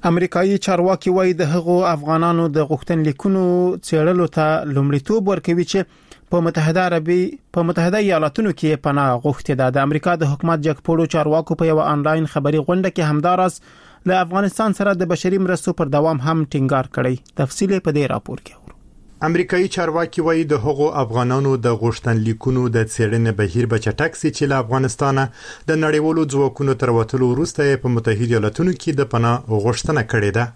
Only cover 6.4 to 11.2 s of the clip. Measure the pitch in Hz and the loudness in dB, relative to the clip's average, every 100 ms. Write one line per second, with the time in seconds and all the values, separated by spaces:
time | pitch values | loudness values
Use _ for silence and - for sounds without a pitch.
6.4 | 165 170 156 165 180 170 156 180 185 - | 0 0 0 2 0 0 0 0 0 -6
7.4 | _ - 170 175 170 202 208 170 156 139 | _ -2 -2 0 0 2 2 2 0 0
8.4 | 220 165 156 151 151 143 139 123 147 135 | -2 0 0 0 0 0 2 0 0 -4
9.4 | - 135 127 135 139 151 175 175 151 143 | -4 0 0 2 0 0 0 0 0 0
10.4 | 165 165 151 147 - 165 160 165 | 0 0 0 -2 -2 0 0 0